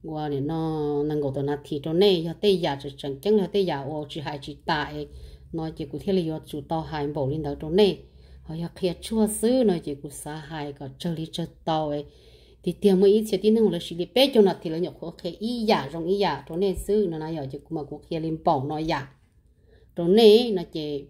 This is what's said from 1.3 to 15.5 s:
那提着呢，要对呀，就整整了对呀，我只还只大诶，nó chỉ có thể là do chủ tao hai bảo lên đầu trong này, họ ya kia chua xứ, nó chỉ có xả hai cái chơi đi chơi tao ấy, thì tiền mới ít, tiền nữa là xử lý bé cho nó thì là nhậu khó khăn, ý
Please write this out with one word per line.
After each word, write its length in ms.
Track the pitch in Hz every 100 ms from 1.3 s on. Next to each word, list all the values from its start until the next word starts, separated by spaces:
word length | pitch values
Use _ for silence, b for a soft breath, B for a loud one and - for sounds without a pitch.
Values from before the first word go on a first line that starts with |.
| 143
那 120 | 139 143
提 220 | - 147
着 140 | 147
呢， 300 | 165 202 180
要 100 | 165
对 240 | 160 208 185
呀， 180 | 170 139
就 140 | 139
整 320 | 135 143 139
整 160 | 202 214
了 100 | 190
对 180 | 202 185
呀， 200 | 143 139
我 180 | 151 143
只 120 | 170
还 160 | 147 147
只 220 | 139 143 185
大 200 | 156 143
诶， 220 | 151 147 b b b b
nó 160 | 165 160
chỉ 160 | 156 147
có 140 | 147
thể 120 | 202
là 80 | 190
do 180 | 165 156 -
chủ 160 | 151 139
tao 140 | 165
hai 260 | 143 151 143
bảo 220 | 151 135
lên 140 | 156
đầu 120 | 143 143
trong 200 | 156 175
này, 240 | 202 160 b b b b
họ 120 | - 160
ya 140 | 170 -
kia 120 | 180 170
chua 260 | - 220 214
xứ, 360 | 214 220 262 226
nó 80 | 170
chỉ 120 | 156 139
có 140 | 151
xả 260 | - 151 151
hai 380 | 147 160 147
cái 160 | 139 135 135
chơi 180 | 175 160
đi 120 | 160
chơi 160 | - 165 - -
tao 240 | 156 151
ấy, 160 | 147 143 b b b b b
thì 80 | -
tiền 280 | 175 202 185
mới 120 | 196
ít, 260 | 214 214 190
tiền 120 | 214
nữa 160 | 220 214
là 80 | 170
xử 140 | - 170
lý 120 | 175
bé 180 | - 277
cho 80 | 262
nó 120 | 196 170
thì 80 | 180
là 80 | 160
nhậu 160 | 175 135
khó 120 | 165 -
khăn, 160 | 180 165
ý 280 | 220